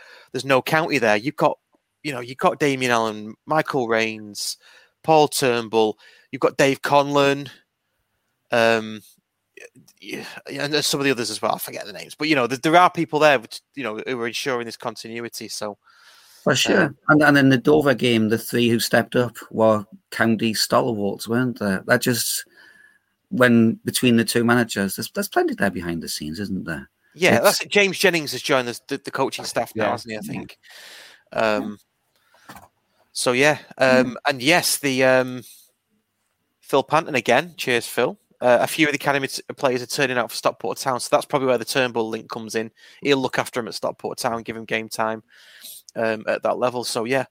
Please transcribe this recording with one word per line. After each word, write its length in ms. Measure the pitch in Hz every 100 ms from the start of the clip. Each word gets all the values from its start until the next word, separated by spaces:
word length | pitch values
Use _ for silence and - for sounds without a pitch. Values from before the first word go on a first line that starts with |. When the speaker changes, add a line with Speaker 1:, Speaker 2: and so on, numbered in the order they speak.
| - - _
Speaker 1:
there's 120 | 131
no 160 | 135 131
county 380 | - 160 170 139
there. 180 | 113 104
You've 200 | 131 -
got, 220 | 156 - _ _ _ _
you 80 | 147
know, 80 | 123
you've 160 | 123 131
got 240 | 185 -
Damien 320 | 147 131 127
Allen, 420 | 120 113 107 107 - -
Michael 420 | 156 - 143 117
Raines, 680 | 117 110 110 107 101 - - _ - _ _
Paul 240 | - 160 147
Turnbull, 720 | - 131 117 113 113 110 - - _ _
you've 100 | 135
got 160 | - -
Dave 240 | 139 135
Conlon, 680 | - 143 143 143 139 139 139 - _ _ _ _ _ _ _ _ _
um, 480 | 120 113 113 110 107 - _ _ _ _ - - - _ _
yeah, 240 | 98 - - - -
and 240 | 139 143
there's 140 | 147 -
some 140 | 147
of 40 |
the 60 | 139
others 200 | 120 110
as 120 | 107
well. 100 | 110
I 60 | -
forget 260 | - 120
the 80 | 101
names, 220 | 95 -
but, 140 | - 151
you 80 | 143
know, 100 | 120
there, 120 | 127
there 180 | 160 170
are 120 | 180
people 300 | - 160 151
there, 220 | 151 131
which, 200 | 110 - -
you 80 | -
know, 180 | 117 107 -
who 140 | 127
are 80 | 117
ensuring 360 | - 143 123 113
this 100 | -
continuity. 720 | 123 107 113 117 117 - 110
So, 300 | - 107 101 _ _ _ _ _ _
Speaker 2:
Well, 100 | -
sure. 300 | - - 202
Speaker 1:
um, 120 | 156 - -
Speaker 2:
And, 140 | 151
and 120 | 147 143
in 120 | 135
the 100 | 131
Dover 360 | 147 151 143
game, 340 | 113 123 113 107
the 100 | 113
three 300 | - 120 120
who 100 | 117
stepped 380 | - 120 113 135
up 200 | 120 - -
were 340 | 110 110 107 98 - _
county 420 | - 113 107 113
stalwarts, 720 | 101 - 123 135 107 101 - 107
weren't 320 | 117 127 113
they? 200 | 104 95 -
That 140 | 123
just, 440 | 127 117 - - - _ - _ _ _ _ _ _
when 500 | 127 123 117 113 -
between 320 | 123 - 127 117
the 80 |
two 200 | 113 120
managers, 500 | 117 120 113 104 98
there's, 160 | - 110
there's 180 | 202 202
plenty 260 | 359 349
there 160 | 254 101
behind 340 | 90 85 85
the 40 | 76
scenes, 300 | - 76 82
isn't 260 | 98 92
there? 240 | 87 80 - _ _
Speaker 1:
Yeah, 220 | 147 175 117
Speaker 2:
It's 80 |
Speaker 1:
that's 160 | 180 -
it. 60 | -
James 280 | 202 196 170
Jennings 320 | 185 170 139
has 100 | 127
joined 260 | - 135 120
the, 120 | 113 -
the, 120 | 139 -
the 40 |
coaching 340 | - 131 -
staff 280 | - 123 113
now, 120 | 107 107
Speaker 3:
Yeah. 40 |
Speaker 1:
hasn't 220 | 117 117
he? 60 | 107
I 20 |
think. 380 | 101 95 90 - _ - - - - - _
Um, 460 | - 110 104 104 104 _ _ _ _ _ _ - - - _ _ _ _
so 200 | - 131
yeah, 260 | 123 147 147 - -
um, 340 | 135 127 127
Speaker 2:
Mm. 20 | 123 143
Speaker 1:
and 140 | 135
yes, 360 | 131 170 - -
the, 240 | 143 131
um, 380 | 131 127 127 127 110 - _ _ _ _ _ _ _ _ _ _
Phil 220 | - 143
Panton 320 | - 151 -
again. 400 | 131 117 123 175 156
Cheers, 300 | - 120 -
Phil. 320 | - 131 208 _ _
Uh, 180 | 123 120
a 60 | 131
few 180 | - 151
of 60 |
the 40 | 143
academy 300 | 147 139 135
t-, 160 | - - 147
players 260 | 135 127
are 40 | 123
turning 300 | - 135 127
out 140 | 110
for 60 | -
Stockport 420 | - - - -
Town, 220 | 139 120
so 80 | -
that's 140 | 147 -
probably 220 | 143 131
where 100 | 123
the 60 |
Turnbull 440 | 117 139 127 117 110
link 220 | 113 -
comes 240 | 117 110
in. 160 | 110 113 - - -
He'll 160 | 143 135
look 200 | 127 -
after 200 | 120 127
him 80 | 107
at 80 |
Stockport 440 | - - - - -
Town, 240 | 127 117
give 140 | 110 113
him 80 |
game 240 | 110 113 110
time, 360 | - 110 110 - _ - - - - - -
um, 260 | 113 110 -
at 140 | 104
that 140 | - 90
level. 260 | 123 120
So 180 | 113 123
yeah, 200 | 117 135 127